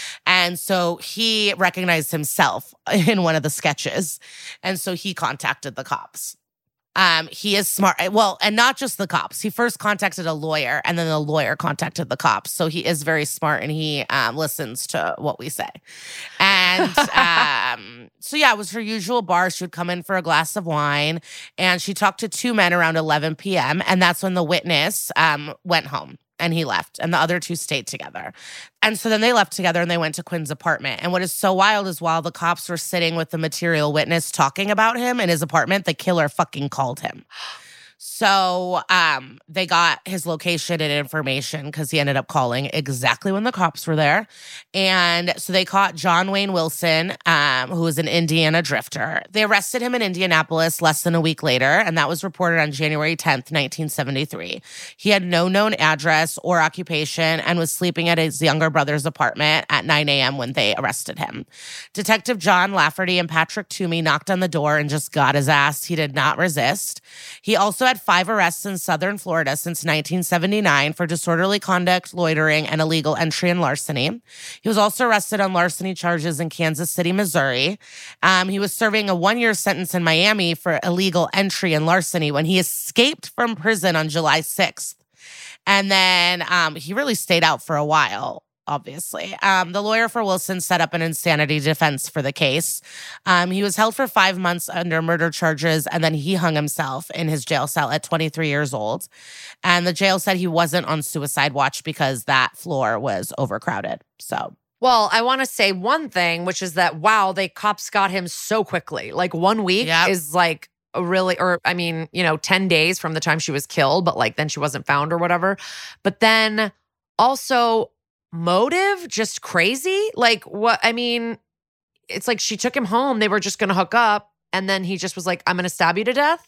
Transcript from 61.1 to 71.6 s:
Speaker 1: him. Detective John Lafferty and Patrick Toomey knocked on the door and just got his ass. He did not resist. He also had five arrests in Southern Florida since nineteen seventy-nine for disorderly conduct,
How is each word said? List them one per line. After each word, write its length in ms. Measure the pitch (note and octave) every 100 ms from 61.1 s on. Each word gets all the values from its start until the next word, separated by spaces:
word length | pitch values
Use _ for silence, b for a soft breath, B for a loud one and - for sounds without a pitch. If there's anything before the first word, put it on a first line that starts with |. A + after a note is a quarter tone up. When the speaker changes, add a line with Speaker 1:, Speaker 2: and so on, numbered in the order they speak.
| -
Speaker 1:
him. 260 | - A#2 - B B B B
Detective 440 | - G3 A3 - A3+
John 360 | D#3+ F3+ F#3+
Lafferty 440 | G3 D#3 - F#3 F3+
and 120 | E3+
Patrick 400 | D#3+ E3 - F#3+
Toomey 320 | - F3+ E3
knocked 280 | D#3 D3 -
on 120 | F#3
the 80 | F#3
door 280 | D#3 D3 D3+
and 120 | D3
just 240 | D3 -
got 220 | D3+ C3+ C#3+
his 120 | C#3
ass. 380 | C#3+ C#3+ C#3+ -
He 100 | E3
did 180 | D3
not 240 | C3+ C#3 -
resist. 640 | F3 D3 B2 G3 - - B B B B
He 140 | - F3
also 300 | G#3 - B3+
had 160 | B3+
five 240 | - F3+ F#3
arrests 380 | A3 E3+ - G3+
in 120 | F#3
Southern 400 | - D#3 F3+ G3+
Florida 380 | F#3+ E3 C#3 D3+
since 300 | F3 E3 E3
nineteen 380 | D3+ D3 F3+
seventy-nine 720 | E3+ F3 F3+ G#3+ G3 C#3+ D3
for 120 | D#3 F3
disorderly 540 | E3 - E3 F#3+
conduct, 540 | G3+